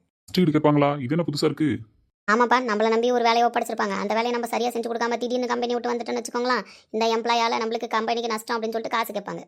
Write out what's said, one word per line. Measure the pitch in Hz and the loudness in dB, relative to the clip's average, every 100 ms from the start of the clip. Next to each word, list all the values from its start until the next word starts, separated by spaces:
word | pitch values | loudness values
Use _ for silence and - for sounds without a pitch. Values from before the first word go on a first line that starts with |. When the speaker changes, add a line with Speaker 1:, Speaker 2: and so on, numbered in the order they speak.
| _ _ - | _ _ -4
Speaker 1:
நஷ்டஈடு | 185 170 147 | 2 4 4
கேட்பாங்களா? | 151 147 143 147 | 6 6 4 2
இது | 123 160 | -2 -2
என்ன | 165 | -2
புதுசா | 143 156 | 0 0
இருக்கு? | - 151 104 110 _ _ _ - | 2 -2 -2 -8 _ _ _ 0
Speaker 2:
ஆமாப்பா, | 226 240 247 | 2 4 2
நம்மள | 254 208 220 | 2 2 2
நம்பி | 226 247 | 2 2
ஒரு | 247 233 | 2 4
வேலையை | 233 233 | 4 4
ஒப்படைச்சிருப்பாங்க. | 240 233 226 214 190 | 2 -4 -2 -2 -2
அந்த | 202 220 | -2 0
வேலையை | 240 | 0
நம்ம | 240 233 | -2 -2
சரியா | 220 240 | -2 -2
செஞ்சு | 233 226 | -4 -6
கொடுக்காம | 226 233 233 | -2 -2 -2
திடீர்னு | 240 247 240 | -2 -2 -2
கம்பெனி | 240 240 240 | -2 -2 -2
விட்டு | 240 | -2
வந்துட்டோம்னு | 240 233 240 | -4 -4 -6
வச்சுக்கோங்களேன், | 226 240 247 240 - - _ | -4 -4 0 -2 -4 -18 _
இந்த | 220 226 | -2 0
எம்ப்ளாயால | 226 233 233 233 240 | 0 0 0 0 0
நம்மளுக்கு | 220 226 233 | -2 -4 -2
கம்பெனிக்கு | 220 220 233 233 | -2 -2 -2 -2
நஷ்டம் | 220 - 233 | -4 -4 -4
அப்படின்னு | 226 226 | -2 -4
சொல்லிட்டு | 220 226 | -4 -4
காசு | 226 | -4
கேட்பாங்க. | 214 190 170 | -6 -8 -12